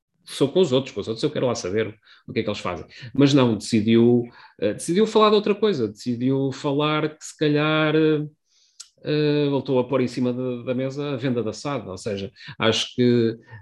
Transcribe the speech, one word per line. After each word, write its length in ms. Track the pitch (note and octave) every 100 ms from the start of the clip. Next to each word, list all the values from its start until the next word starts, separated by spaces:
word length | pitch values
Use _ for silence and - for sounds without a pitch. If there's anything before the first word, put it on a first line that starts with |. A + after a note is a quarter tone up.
| _ _ -
sou 240 | - C4+
com 100 | F#3
os 140 | F3
outros. 200 | B2+ C3
Com 60 | G#2
os 80 | G2
outros 160 | A2+
eu 80 | D3
quero 140 | - B2+
lá 80 | A#2
saber 400 | F2+ G#2 G2+ - _ - -
o 60 |
que 60 | A2+
é 40 |
que 60 | G#2+
eles 100 | G2+
fazem. 260 | F#2+ E2+ - - A#2+
Mas 200 | A#2+ C#3
não, 220 | C#3 B2 G#2
decidiu, 720 | - A2+ G#2 A2+ A#2 A#2+ A#2+ - - -
eh, 140 | G#2
decidiu 340 | G#2 - F3 G#3+
falar 220 | A3 G#3+
de 60 | G#3
outra 200 | G#3+ G3+
coisa, 320 | G#3+ D#3+ G#2+
decidiu 640 | G#2 B2 A#2 B2+ C3+ C3+
falar 640 | C3 D3 C#3 D3+ D3+ D3+ -
que 60 |
se 140 | - -
calhar, 580 | D3+ D3 D3+ D#3 D#3 D#3
eh, 300 | D#3 D3+ D3+ - _ _ _ - - _ C#3
eh, 420 | D3+ D3+ D3 C#3+
voltou 300 | C#3 C#3 B2+
a 80 | A#2+
pôr 140 | C3+
em 60 | B2
cima 260 | C3+ B2
de, 320 | B2 B2+ B2 A#2+
da 80 | B2+
mesa 380 | C3+ C3+ D3
a 20 | C3+
venda 260 | C3+ A#2+
da 120 | G#2+
sad, 340 | G#2 D3 C3+ G2
ou 100 | F#2
seja, 320 | A#2 G2 G2 - - A#2+
acho 340 | A2+ A2 -
que, 440 | - B2 A#2+ A2+ A2+ - A2+